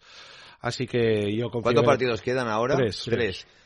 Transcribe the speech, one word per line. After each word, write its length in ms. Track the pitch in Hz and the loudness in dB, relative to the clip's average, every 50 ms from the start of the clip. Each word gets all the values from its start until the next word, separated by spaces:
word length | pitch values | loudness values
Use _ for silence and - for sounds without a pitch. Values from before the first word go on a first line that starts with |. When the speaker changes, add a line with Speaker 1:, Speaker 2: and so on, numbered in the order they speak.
| _ - - - - - - - - - - _ | _ -20 -20 -20 -20 -20 -20 -20 -20 -20 -20 _
Speaker 1:
Así 260 | - 120 - - 127 | -8 -6 -4 -4 -6
que 480 | - - 120 117 113 110 107 104 101 104 | -2 0 2 2 4 2 2 0 0 -2
yo 120 | 110 120 113 | -2 -4 -4
confío 120 | 120 120 | -4 -2
Speaker 2:
¿Cuántos 200 | 107 120 123 - | 0 2 4 4
Speaker 1:
en 40 | 127 143 | 6 4
Speaker 2:
partidos 340 | 135 113 127 123 113 107 | 4 4 2 -2 -2 -4
quedan 240 | - 123 127 131 127 | -4 -4 -2 -2 -2
ahora? 300 | 113 107 110 120 127 147 | -2 -2 0 0 0 2
Speaker 1:
Tres. 260 | 135 123 107 92 - - | 2 0 0 -2 -4 -4
Speaker 2:
Tres. 420 | 120 117 123 117 98 92 - - - _ - _ | -2 0 0 0 -2 -4 -6 -12 -18 _ -20 _